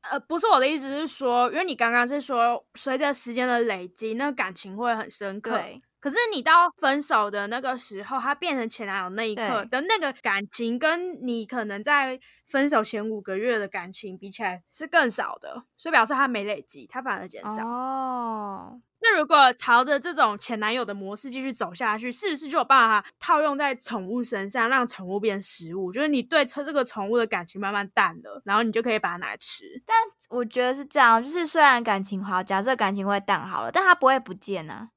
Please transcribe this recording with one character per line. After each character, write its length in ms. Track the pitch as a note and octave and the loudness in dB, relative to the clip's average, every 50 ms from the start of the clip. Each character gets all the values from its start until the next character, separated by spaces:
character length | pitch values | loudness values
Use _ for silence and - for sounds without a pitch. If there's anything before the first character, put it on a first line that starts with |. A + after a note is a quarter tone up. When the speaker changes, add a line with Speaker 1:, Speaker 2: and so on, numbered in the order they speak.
| - - | -4 -4
Speaker 1:
呃， 80 | - C#4+ | -4 -4
不 180 | - _ D#4 E4+ | -2 _ -2 2
是， 100 | G4+ A4+ | 4 6
我 120 | F#4+ C4+ | 6 6
的 80 | B3+ C#4 | 6 4
意 100 | D#4 D4+ | 2 0
思 140 | C4 C4+ | -4 -4
是 160 | C#4 C#4+ D#4+ D4+ | -4 -4 -4 -4
说， 420 | - - C4+ B3 A#3+ B3 B3 A#3+ A3+ | -6 -2 0 2 4 4 2 2 2
因 40 | D4+ | -2
为 60 | F#4+ | -2
你 100 | F4+ C4+ | -2 0
刚 200 | A3 A#3+ A#3 A#3+ | 0 0 2 2
刚 120 | A#3+ A#3+ | 2 0
是 140 | A#3+ C#4 D4 | 0 -2 -6
说 460 | C4 - C4+ A#3+ A#3 A#3+ A#3+ - _ _ _ | -4 -2 0 2 2 2 2 0 _ _ _
随 240 | - - C#4 B3+ C4 | -10 -4 -4 -2 0
着 160 | D4 C#4+ C#4 | 0 0 0
时 200 | - - B3 A#3 | 0 -4 -4 -2
间 140 | B3 B3+ B3+ | -2 0 0
的 140 | B3 A#3+ | 2 2
累 260 | A#3 A#3 G3+ F#3 F3+ F3+ | 2 0 -2 -4 -6 -12
积， 280 | F3+ - A3 A3 A3 | _ -8 -6 -4 -4
那 140 | A#3 C#4 D4 | -2 -2 -4
感 240 | C4+ B3 G#3 F#3+ F#3 | -2 -2 -4 -4 -4
情 220 | - - G3+ F#3 | -10 -12 -12 -8
会 180 | G3+ A#3+ A#3+ A#3 | -4 -2 -2 0
很 160 | A3 A3 - | -2 -4 -8
深 300 | - - G#3 G3 F#3+ G#3 | -10 -8 -8 -8 -8 -8
刻。 120 | G#3+ A3+ | -6 -4
Speaker 2:
对。 300 | A#3 G#3+ E3+ - - F3 _ _ _ _ | -4 -4 -4 -6 -14 -20 _ _ _ _
Speaker 1:
可 120 | - C#4+ | -6 -2
是 60 | C4+ A4 A#4+ A4+ | 0 0 0 2
你 80 | G#4+ D4 | 0 -2
到 320 | A#3+ D#4+ D#4+ F4 F4 F4 - _ | 4 6 6 6 6 4 0 _
分 240 | - C#4 C4+ D4 | 0 2 2 2
手 300 | C#4+ - D#4+ A3+ G#3 G3+ | 0 2 2 2 2 0
的 160 | G3+ G#3 G3+ G3+ | -2 -4 -4 -4
那 120 | A3+ B3 | -6 -4
个 160 | C4 B3+ C4 | -4 -4 -4
时 280 | A#3+ - - G#3+ G3 G3+ | -4 -6 -10 -10 -12 -10
候， 160 | G#3 C4 C4+ | -6 -6 -4
他 160 | A#3 C4+ C#4+ | -2 -2 -4
变 200 | C#4+ F#4 F4 D4 | -2 -2 -2 -2
成 140 | C4 A#3 A3+ | -2 -2 -4
前 160 | - - A3+ | -6 -8 -8
男 160 | G3 F#3+ G3 | -6 -4 -4
友 80 | F#3 F3+ | -6 -6
那 180 | F#3 G#3 A3+ A3+ | -4 -4 -4 -4
一 60 | G#3 | -4
刻 80 | A3 A3+ G3+ A#3 G#3+ G3 | -4 -2 -2 -2 -2 -4
Speaker 2:
对。 20 | A3+ | -2
Speaker 1:
的 120 | B3 C4 D4 F#4 | -4 -4 0 0
那 100 | A4+ G#4+ | 0 0
个 160 | E4 C#4 C4 - | 0 -4 -6 -4
感 260 | - A3+ G3 G3 G3+ G3 | -4 -2 -2 -2 -4 -6
情， 300 | - - A#3 A3+ A#3+ B3 | -6 -4 -4 -2 -2 0
跟 400 | C#4 D#4 E4 F4 F4+ F#4 F4 - B3 | 0 0 0 0 -2 -6 -8 -8 -6
你 220 | B3 A#3+ A#3 A3 G#3 | -4 -4 -4 -6 -6
可 160 | B3+ B3 A3+ | -6 -6 -6
能 180 | G#3+ G3 G3+ | -6 -8 -6
在 380 | G#3 D4 D4 C#4+ C#4 C4 B3+ C4 _ - _ _ _ | 0 2 2 2 2 0 -4 -8 _ -20 _ _ _
分 240 | _ - C4+ C#4 C#4+ | _ 0 2 2 4
手 140 | D4 A#3 G#3+ | 4 2 2
前 260 | - - G#3+ G#3 A3 | 0 -4 -4 -4 -4
五 100 | A3 G#3 | -6 -6
个 200 | F#3+ - F#3+ F#3+ | -6 -6 -4 -2
月 180 | G#3+ B3+ A#3+ A3 | 0 0 0 0
的 100 | G3+ G3 | -2 -4
感 240 | - G3 F3 F3+ | -6 -8 -10 -8
情 240 | F#3+ - - G3 F#3 | -12 -12 -12 -12 -12
比 140 | F#3 - G3 | -12 -14 -14
起 140 | F#3 - A3+ | -10 -6 -6
来 180 | F#3+ F3+ F3+ _ _ | -6 -6 -6 _ _
是 140 | _ - D4+ | _ -14 -12
更 240 | C#4 - E4+ D4 A#3+ | 2 4 4 4 4
少 260 | G3 - - - - - | 2 -2 -4 -6 -8 -12
的， 220 | - - - A#3+ - _ _ | -12 -14 -14 -14 -16 _ _
所 140 | _ - D#4+ | _ -6 2
以 20 | |
表 140 | E4 C4 A3+ | 4 4 4
示 80 | A3 C#4+ | 4 2
他 140 | B3+ C#4+ C4 | 0 0 0
没 160 | B3 G#3+ G3+ | 0 -4 -4
累 180 | G#3 G#3 C#3+ | -4 -6 -6
积， 240 | - _ - D3 B2 | -8 _ -20 -20 -20
他 160 | - - B3+ | -12 -12 -10
反 160 | B3+ C4 G#3 F#3+ | -6 -6 -6 -6
而 100 | G3 F#3 | -8 -12
减 140 | - G#3 - G#3 | -14 -12 -10 -8
少。 160 | G#3+ A3 A3 | -6 -6 -6
Speaker 2:
哦。 1120 | A#3 A#3+ B3 B3+ C4 C4+ C4+ C4 C4 B3+ B3 A#3+ A#3 A3+ G#3+ G#3 G3+ G3 F#3+ F3 F#3 A3+ B3 _ _ _ _ | -6 -6 -6 -6 -6 -6 -4 -4 -4 -4 -6 -6 -6 -6 -6 -8 -8 -10 -12 -14 -16 -20 -20 _ _ _ _
Speaker 1:
那 160 | G#4+ A4+ G#4 E4+ | 0 2 2 2
如 80 | D4+ | 2
果 260 | D4 E4 D4 C#4 B3+ B3 | 4 6 8 8 8 6
朝 300 | - - - A#3+ A#3+ B3+ | 2 2 4 6 6 6
着 160 | C4 D4 C#4 | 4 0 0
这 140 | A#3 F4 E4+ | 0 -4 2
种 240 | C#4 C#4 A3 G#3 G3+ | 2 2 2 2 -2
前 220 | - - A#3+ G#3+ | -6 -6 -4 -2
男 120 | G#3+ G#3+ | -2 -2
友 140 | A#3 B3+ A#3+ | 0 -2 -2
的 80 | G3 G3+ | -4 -6
模 220 | G3+ G3 F#3+ G#3 | -8 -8 -10 -10
式 160 | G#3+ - C#4 | -10 -12 -10
继 100 | A#3+ C4+ | -10 -6
续 100 | C4 C4+ | -6 -6
走 220 | B3 - G#3+ E3+ F3 | -4 -6 -6 -8 -6
下 240 | - C4 A3 G#3 G#3+ | -4 -2 -2 -2 -2
去， 140 | A3+ B3 | -4 -6
是 180 | A#3 - - G4+ | -6 -4 -4 -4
不 60 | D#4 | -4
是 120 | C4+ D#4 C#4+ | -4 -6 -2
就 120 | C#4 D#4+ | 0 -2
有 40 | E4+ | 4
办 240 | - C4+ C4 A#3+ A3+ | 6 6 6 6 6
法 160 | A3 G#3 - - - _ | 4 2 0 -4 -16 _
套 220 | - - E4+ D4+ | 0 2 2 4
用 160 | D4+ D4+ C#4+ C#4 | 4 2 0 0
在 160 | D4 C#4+ C4 | -2 -2 -2
宠 340 | B3+ - - A3+ G#3+ F#3 F3+ | -4 -6 -6 -6 -6 -6 -4
物 140 | A3 B3 | -4 -4
身 260 | A#3+ A#3+ - G3+ F#3+ G3+ | -4 -4 -4 -4 -6 -4
上， 220 | G3+ C4 A3+ A#3 | -2 -2 0 2
让 160 | C4+ C4+ B3 | 2 2 0
宠 220 | A#3 - - F#3+ F3+ | 0 -4 -10 -8 -4
物 120 | F#3+ G#3 | -4 0
变 220 | G3+ A3 G3 G3 | 0 0 -2 0
食 320 | G3 - - - E3+ E3 E3+ | -2 -2 -4 -4 -6 -6 -6
物？ 180 | F#3+ F#3+ F3+ | -6 -6 -4
就 80 | F#3 A#3+ | -2 -2
是 80 | D4 D#4 | 0 2
你 140 | D4 B3+ | 2 0
对 240 | A#3 - E4 D#4 C#4 | 0 2 2 2 2
这 260 | B3 - C#4+ C#4+ D4 | 2 -2 -8 -8 -2
个 140 | D4+ C#4+ B3+ | -2 -2 -2
宠 240 | - - A3+ G3 G3+ | -2 -4 -6 -4 0
物 80 | A3+ A#3+ | 0 0
的 80 | A3+ | 0
感 180 | G#3+ A3+ F#3 F3 E3 | 0 -2 -6 -6 -8
情 120 | - - | -10 -8
慢 140 | G3+ G3 G#3 | -6 -4 -2
慢 140 | G3+ G3+ G3 _ | -4 -4 -2 _
淡 180 | - G3+ F3 E3 - | 2 2 2 0 -6
了， 180 | - G#2+ G2+ - _ | -16 -16 -16 -14 _
然 100 | G3+ G3+ | 0 2
后 60 | G#3+ | 2
你 100 | A#3 A3+ | 2 2
就 80 | G#3 A3+ | 0 0
可 140 | A#3 A#3+ A3 | 0 0 0
以 60 | G#3+ | 0
把 100 | - F3+ | 0 -2
它 80 | F3 F3 | -4 -4
拿 120 | F3 A#2+ | -8 -8
来 80 | G#2 - | -8 -8
吃。 260 | - - - - - - - B3+ _ - | -6 -6 -6 -6 -8 -14 -18 -18 _ 2
Speaker 2:
但 100 | A4 A4+ A4+ G4+ _ _ - _ | 2 2 2 2 _ _ -18 _
我 160 | - B3 B3 | -4 -4 -4
觉 160 | A3 - B3 | -2 0 0
得 100 | B3 B3+ | 2 2
是 140 | C4 C4+ C#4+ | 0 -2 -6
这 140 | C#4+ - D4 | -2 4 6
样， 240 | C4 A#3 A3+ A3+ A#3+ | 8 8 8 6 4
就 40 | C#4 | 0
是 200 | D#4 F4+ E4+ D4+ | -4 -4 -4 0
虽 120 | - E4 | 4 8
然 240 | D4+ C#4 C4 A#3+ A#3 | 8 8 8 6 4
感 200 | A3+ G#3 G3 G3 | 0 0 0 -2
情 200 | G3 G3+ F#3+ G3 | -4 -6 -6 -4
好， 200 | G3 F#3+ F#3 F#3 | -2 -2 -2 0
假 180 | - G3+ F#3+ | 0 0 0
设 140 | G3+ B3+ C4+ | 2 0 0
感 180 | - A3 G3 G3 | 2 0 0 0
情 140 | G3+ F#3+ G3 | -2 0 0
会 120 | G3+ G3+ | 0 0
淡 260 | G3 - G3 E3 - F#3 | 2 0 0 0 0 -4
好 160 | F3+ - A2+ | -4 -4 -4
了， 80 | A#2 | 0
但 120 | - E4+ G4 | 0 2 6
它 120 | F#4 F4+ | 6 6
不 100 | F4 C#4+ | 8 8
会 140 | C4 C4+ C4 | 6 6 4
不 120 | - - F#3 | 0 -6 -14
见 340 | F#3 - - G3 F3+ D#3 D#3 | -14 -8 -6 -6 -6 -6 -8
啊 200 | A2 G#2 A3 A3+ _ | -12 -14 -14 -18 _